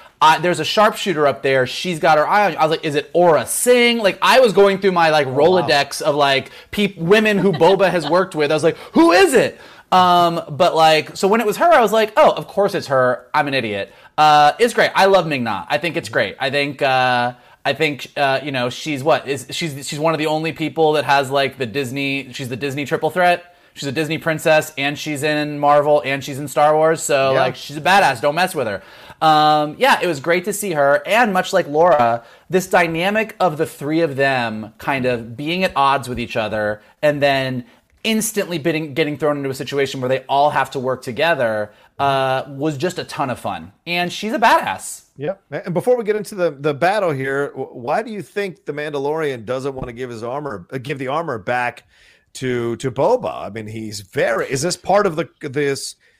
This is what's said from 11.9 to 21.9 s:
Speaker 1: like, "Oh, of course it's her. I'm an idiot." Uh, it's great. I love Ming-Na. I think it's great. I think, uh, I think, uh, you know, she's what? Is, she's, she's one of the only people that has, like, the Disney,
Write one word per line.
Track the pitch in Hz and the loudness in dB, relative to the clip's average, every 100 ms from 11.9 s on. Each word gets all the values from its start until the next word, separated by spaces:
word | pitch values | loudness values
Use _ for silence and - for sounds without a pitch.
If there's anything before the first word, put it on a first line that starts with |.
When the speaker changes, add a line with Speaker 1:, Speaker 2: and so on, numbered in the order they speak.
Speaker 1:
like, | 220 214 - | 2 0 4
"Oh, | 277 | 4
of | - 151 | 4 -4
course | - 202 175 | 0 0 0
it's | 135 | 0
her. | 135 127 123 - | 2 2 0 -2
I'm | 151 143 | -2 0
an | |
idiot." | 135 113 101 98 - - - | -2 -2 -4 -6 -12 -8 2
Uh, | 151 151 147 - | 6 6 6 4
it's | 233 | 2
great. | 226 165 165 | 2 0 4
I | 196 | 4
love | 190 165 | 4 2
Ming-Na. | 139 117 98 85 | -2 -2 -4 -4
I | 147 | -4
think | 170 156 | -4 -6
it's | - | -4
great. | 139 104 - | -2 -2 -2
I | 135 | -4
think, | 139 143 139 | -2 -4 -2
uh, | 139 131 127 123 120 123 _ _ | 0 2 2 0 -2 -6 _ _
I | 139 | -4
think, | 143 156 135 - - | -2 -2 -4 -10 -4
uh, | 139 135 | -2 -2
you | 143 | -4
know, | 135 123 | -4 -4
she's | - 160 139 | -6 -8 -4
what? | 143 139 123 | 0 0 0
Is, | 139 - | -8 -8
she's, | - 170 139 135 | -8 -8 -8 -10
she's | 147 | -4
one | 160 | -2
of | 160 | -2
the | 156 | -2
only | 156 160 | -2 -4
people | 143 156 131 156 | -6 -6 0 2
that | 151 131 | 2 2
has, | 143 131 | 0 2
like, | 139 135 - | 0 -2 -4
the | 123 | -6
Disney, | 120 127 | -6 -6